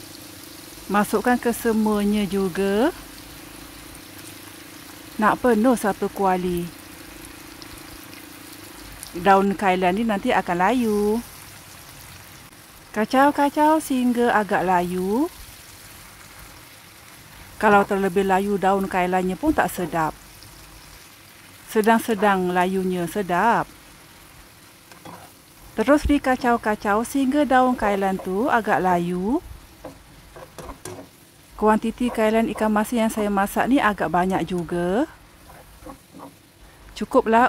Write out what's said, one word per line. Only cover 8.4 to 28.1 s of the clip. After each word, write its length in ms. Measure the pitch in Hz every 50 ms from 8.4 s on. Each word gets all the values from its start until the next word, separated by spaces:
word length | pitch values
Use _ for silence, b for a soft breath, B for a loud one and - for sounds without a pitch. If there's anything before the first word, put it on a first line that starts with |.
| - - - - - - - - - - - - - - -
Daun 400 | 175 175 196 196 196 196 196 196
kailan 400 | - 208 190 185 185 185 175 185
ni 80 | 214 233
nanti 240 | 226 202 190 - 247
akan 280 | - 190 - - 175 175 180 202
layu. 480 | 254 254 233 214 208 208 208 208 214 240 240 - - - - - - - - - - - - - - - - - - - - - - - - - - - - - - - - - -
Kacau-kacau 880 | 214 220 - 262 262 277 294 285 302 285 285 - 302 302 302 311 320
sehingga 480 | - - 269 254 247 247 233 240 240 240
agak 400 | - 214 208 185 202 - 170 185
layu. 640 | 185 175 180 175 180 185 185 196 214 254 320 359 - - - - - - - - - - - - - - - - - - - - - - - - - - - - - - - - - - - - - - - - - - - - -
Kalau 240 | - 214 214 208 202 196 -
terlebih 400 | 202 190 196 190 175 202 196 190
layu 320 | 190 190 202 208 202 185
daun 240 | 196 190 202 196 196
kailannya 480 | 175 - 185 180 180 185 185 185 185 185
pun 160 | - 285 320
tak 240 | 302 - - - -
sedap. 400 | - 175 151 175 165 156 151 - - - - - - - - - - - - - - - - - - - - - - - - - - - - - - - - -
Sedang-sedang 800 | 220 202 226 226 220 - - 226 185 214 208 196 185 180 180 180
layunya 560 | 180 180 190 190 190 185 185 180 180 170 165
sedap. 560 | - 208 190 170 180 175 208 233 214 170 143 - - - - - - - - - - - - - - - - - - - - - - - - - - - - - - - - - - - - - - - - - -
Terus 260 | 226 208 254 294 302 -
dikacau-kacau 1040 | - 285 277 - 262 254 - - 240 240 233 - 220 214 - - 202 202 220 233
sehingga 400 | - - 277 269 254 277 294 294
daun 240 | 233 262 254 254 254
kailan 480 | 247 - 226 202 202 196 196 190